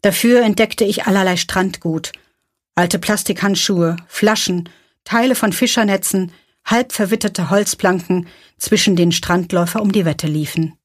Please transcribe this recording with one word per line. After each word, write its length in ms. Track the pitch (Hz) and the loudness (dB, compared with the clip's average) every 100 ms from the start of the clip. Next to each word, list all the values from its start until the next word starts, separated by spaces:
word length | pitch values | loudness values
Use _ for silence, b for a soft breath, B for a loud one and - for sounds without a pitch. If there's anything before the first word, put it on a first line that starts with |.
Dafür 400 | 202 185 233 240 | 2 2 4 4
entdeckte 420 | 226 196 220 - | 4 2 0 0
ich 220 | 202 214 - | -2 0 0
allerlei 300 | 196 190 180 | 2 2 0
Strandgut, 760 | - 190 185 175 170 160 160 - B _ _ _ _ | -2 -2 -2 -4 -6 -6 -8 -16 B _ _ _ _
alte 240 | - 175 190 | -2 0 0
Plastikhandschuhe, 960 | - 208 - 185 202 190 - 185 170 170 - | -2 -4 -2 -2 -2 0 0 0 0 -2 -8
Flaschen, 640 | - 208 214 - 180 170 B B B | 0 0 2 -2 -4 -6 B B B
Teile 300 | - 233 247 | -4 0 2
von 180 | 254 214 | 2 0
Fischernetzen, 800 | - 247 - 214 196 196 196 180 B B B | 0 0 2 2 0 0 -2 -4 B B B
halb 280 | - 226 254 | -2 0 0
verwitterte 580 | - 202 220 208 196 170 | -4 -2 0 -2 -4 0
Holzplanken, 760 | 196 202 - 196 180 - 180 175 B B B | 0 0 0 0 0 0 -2 -2 B B B
zwischen 380 | - 208 - 175 | -2 0 2 4
denen 160 | 175 | 2
Strandläufer 680 | 170 - 180 170 180 170 220 | 2 0 -2 0 -2 -2 -2
um 120 | 208 | 0
die 120 | 202 | 0
Wette 220 | 170 151 156 | 0 -2 -4
liefen. 480 | 151 151 - 160 - | -4 -4 -4 -4 -6